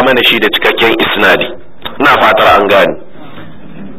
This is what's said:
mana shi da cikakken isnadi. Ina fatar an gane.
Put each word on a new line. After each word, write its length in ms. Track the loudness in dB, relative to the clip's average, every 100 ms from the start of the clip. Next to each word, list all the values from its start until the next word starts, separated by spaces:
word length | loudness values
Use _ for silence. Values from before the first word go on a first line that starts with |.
| 4
mana 160 | 2
shi 160 | 2 2
da 80 | 0
cikakken 480 | 0 -2 0 0 0
isnadi. 640 | -2 2 2 2 0 -8 -14 -14 -14
Ina 240 | -2 2 4
fatar 400 | 2 4 4 4
an 80 | 4
gane. 280 | 2 2 -2 -12 -14 -14 -14 -14 -14 -14 -14 -14